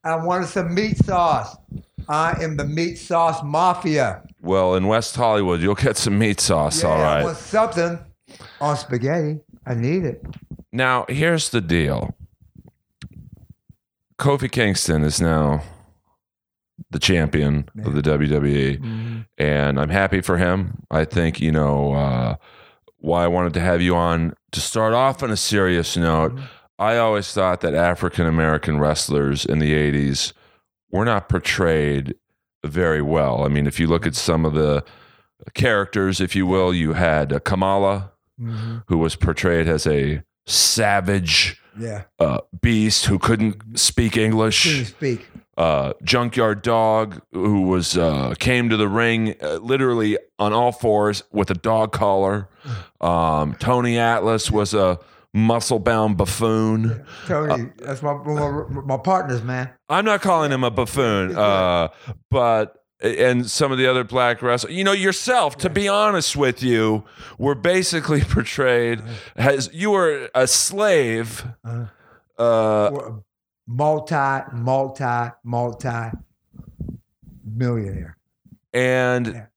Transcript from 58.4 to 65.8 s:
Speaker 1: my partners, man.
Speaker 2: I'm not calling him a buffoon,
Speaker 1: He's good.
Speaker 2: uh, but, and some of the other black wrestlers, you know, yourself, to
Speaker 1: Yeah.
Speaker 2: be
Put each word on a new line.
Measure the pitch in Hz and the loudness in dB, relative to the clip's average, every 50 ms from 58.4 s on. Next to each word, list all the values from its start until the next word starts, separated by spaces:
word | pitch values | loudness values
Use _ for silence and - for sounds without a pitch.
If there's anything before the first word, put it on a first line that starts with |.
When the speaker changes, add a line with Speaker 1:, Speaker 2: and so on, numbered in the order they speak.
| 147 143 139 147 156 - 135 139 135 | -2 -2 -4 -6 -8 -8 -10 -8 -4
Speaker 1:
my | 135 131 | -4 -4
partners, | 127 - 190 190 185 165 139 123 120 110 | -2 0 0 0 0 0 -2 -4 -4 -4
man. | 123 127 127 127 127 - _ _ | -6 -6 -6 -6 -8 -12 _ _
Speaker 2:
I'm | - 147 180 208 | -2 -2 0 2
not | 220 208 196 - | 2 0 2 2
calling | 196 180 160 156 143 | 2 2 2 2 0
him | 135 131 131 | 0 0 0
a | 120 | 0
buffoon, | 113 131 123 107 - 139 131 113 107 98 95 | 0 -2 -4 -2 0 0 2 2 2 2 0
Speaker 1:
He's | 92 90 | 0 0
good. | 98 104 | 2 2
Speaker 2:
uh, | 104 98 95 92 90 87 87 82 78 - - - - 104 - _ _ | 4 4 4 4 2 2 2 0 -2 -4 -12 -16 -16 -16 -16 _ _
but, | - 135 123 120 113 110 107 107 _ _ _ _ _ _ | 0 2 4 4 4 2 0 -2 _ _ _ _ _ _
and | - 113 110 73 120 127 127 123 123 | -2 -2 2 2 2 4 4 2 0
some | 110 - - 156 139 | -2 -2 0 0 0
of | 131 | 2
the | 127 131 | 2 2
other | 127 127 127 123 | 2 2 2 -2
black | 101 120 127 123 120 120 117 | -2 0 2 2 2 0 0
wrestlers, | 123 120 120 123 - - 160 | 0 0 0 0 -2 -6 -6
you | 185 190 | 0 0
know, | 196 196 | 2 2
yourself, | 202 185 190 180 - - 247 254 247 180 147 - | 2 2 0 0 -2 -2 0 2 2 2 0 -2
to | 147 - | -2 -4
Speaker 1:
Yeah. | 180 151 | -2 -2
Speaker 2:
be | 196 | 0